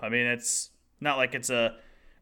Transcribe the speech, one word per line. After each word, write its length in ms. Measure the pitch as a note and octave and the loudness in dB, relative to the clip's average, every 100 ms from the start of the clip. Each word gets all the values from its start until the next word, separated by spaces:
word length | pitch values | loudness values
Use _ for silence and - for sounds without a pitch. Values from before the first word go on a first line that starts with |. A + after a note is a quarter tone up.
I 60 | A2 | -2
mean, 180 | A#2 A#2+ | 2 2
it's 440 | A#2+ - - - _ _ - | 0 -2 -4 -4 _ _ -6
not 160 | D3 C#3 | -2 2
like 180 | D3 | 0
it's 160 | C3+ A#2+ | -2 -2
a, 260 | A#2+ A#2 - - - - - | 2 0 -2 -20 -20 -20 -8